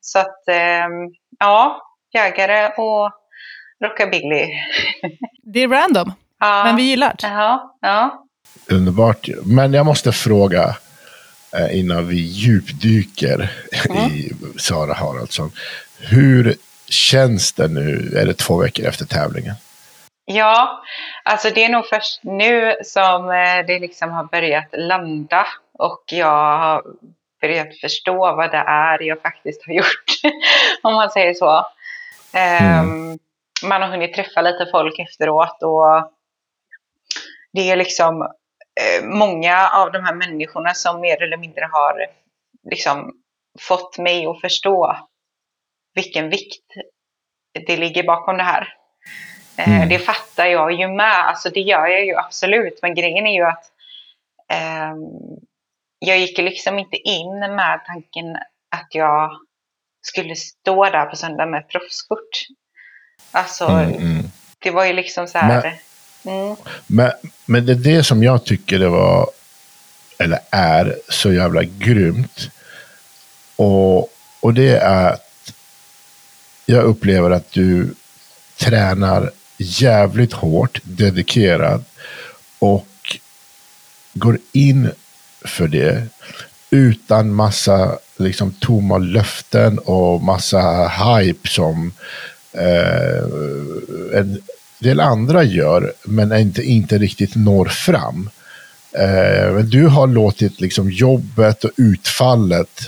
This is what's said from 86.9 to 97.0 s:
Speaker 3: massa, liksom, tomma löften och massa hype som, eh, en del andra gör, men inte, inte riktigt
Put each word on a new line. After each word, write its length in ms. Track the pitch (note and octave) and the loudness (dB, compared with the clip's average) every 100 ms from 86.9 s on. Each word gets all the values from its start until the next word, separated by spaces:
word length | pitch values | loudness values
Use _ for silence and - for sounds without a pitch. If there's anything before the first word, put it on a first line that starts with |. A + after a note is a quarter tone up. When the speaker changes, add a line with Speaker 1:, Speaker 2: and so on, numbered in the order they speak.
| G#2+ - A2 A2 | 4 2 2 4
Speaker 3:
massa, 640 | G#2 G#2+ G#2 - G2 F#2 E2+ _ - | 2 0 0 2 4 2 -2 _ -4
liksom, 360 | F#2+ F#2+ G2 - | -2 0 -4 -4
tomma 380 | - A2+ G2+ F#2+ | 0 2 2 0
löften 800 | F#2 G2+ G2+ - - A2 A2 G2+ | 2 0 0 -4 -2 2 2 2
och 440 | - F#2 F2+ F2 | 0 2 2 2
massa 640 | F2+ F#2+ - G2 F#2 E2+ E2+ | 0 0 0 0 2 2 0
hype 600 | F2 G#2+ A#2 F#2 E2 - | 0 2 4 2 0 -4
som, 440 | - D#2+ D#2+ E2+ - - - - - _ | -2 0 0 -4 -8 -18 -16 -16 -20 _
eh, 1700 | - F2+ F2 E2+ G1+ G1+ G1+ G1+ C#2+ D2+ C#2+ D2 D#2 - - F2+ - | -2 2 2 2 0 0 -2 -4 -6 -6 -6 -8 -10 -10 -10 -4 -2
en 220 | G2 G2+ - - _ _ | -2 -6 -12 -20 _ _
del 220 | A#2+ C#3+ | 0 2
andra 420 | D3+ A2+ A#2+ F3 | 2 2 2 4
gör, 500 | D3 F2+ D2+ F2 F#2+ - | 4 2 2 2 0 -8
men 280 | - A2 G#2 | -4 0 2
inte, 300 | G#2+ G#2 F2+ | 4 2 0
inte 360 | B2+ A#2 G2 | 2 2 4
riktigt 360 | G#2 | 0